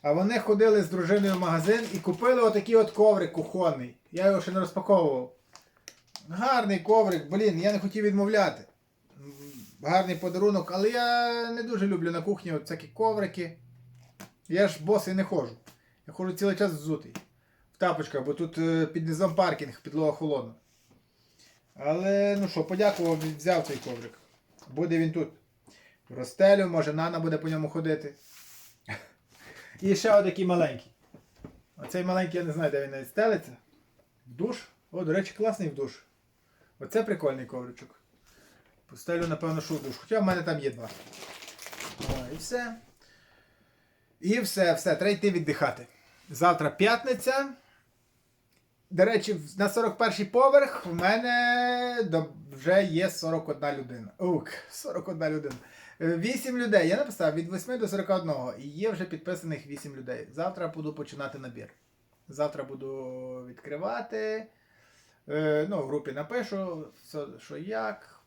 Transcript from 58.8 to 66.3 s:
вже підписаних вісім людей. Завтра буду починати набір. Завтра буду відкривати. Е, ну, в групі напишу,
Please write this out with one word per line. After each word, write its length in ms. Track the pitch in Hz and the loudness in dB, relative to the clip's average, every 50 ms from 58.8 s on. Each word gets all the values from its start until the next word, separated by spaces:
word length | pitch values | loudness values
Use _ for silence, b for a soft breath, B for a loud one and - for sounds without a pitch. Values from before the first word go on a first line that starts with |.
| 208 226 | -4 -4
вже 140 | 196 160 185 | -2 -4 -6
підписаних 600 | - 165 156 - 180 185 175 - 165 151 127 127 | -8 -8 -10 -6 -8 -8 -8 -6 -8 -8 -8 -10
вісім 300 | 143 143 143 - 147 139 | -14 -14 -14 -14 -16 -16
людей. 320 | 131 127 127 123 117 110 104 | -14 -10 -10 -10 -10 -10 -12
Завтра 360 | 127 151 170 190 185 185 170 160 | -8 -6 -6 -6 -4 -6 -8 -8
буду 260 | 160 160 151 151 151 | -6 -8 -8 -8 -8
починати 440 | 151 143 - - 139 139 135 - 139 | -8 -12 -12 -10 -10 -10 -10 -10 -12
набір. 300 | 131 127 117 113 107 104 _ _ _ _ _ _ _ _ _ _ _ - | -14 -14 -14 -16 -18 -18 _ _ _ _ _ _ _ _ _ _ _ -16
Завтра 360 | 135 143 147 147 139 147 131 | -4 -2 -2 -2 -2 -8 -10
буду 840 | 127 135 131 135 135 135 135 131 127 127 127 127 127 127 127 123 123 | -10 -10 -10 -10 -10 -8 -8 -8 -10 -10 -10 -10 -12 -12 -12 -14 -16
відкривати. 960 | 120 - - 143 143 151 180 208 226 233 208 - 220 220 220 220 220 220 220 - b b b b b b b b b b b b b b b - | -20 -18 -12 -12 -10 -6 -6 -6 -6 -6 -8 -8 -8 -6 -4 -4 -6 -8 -10 -14 b b b b b b b b b b b b b b b -6
Е, 380 | 147 151 156 156 151 151 156 190 | -4 0 2 2 2 2 0 0
ну, 140 | 202 160 | -2 -4
в 40 | 135 | -4
групі 260 | 135 147 143 143 139 | -4 -4 -6 -6 -6
напишу, 760 | 131 143 151 156 | -8 -8 -8 -6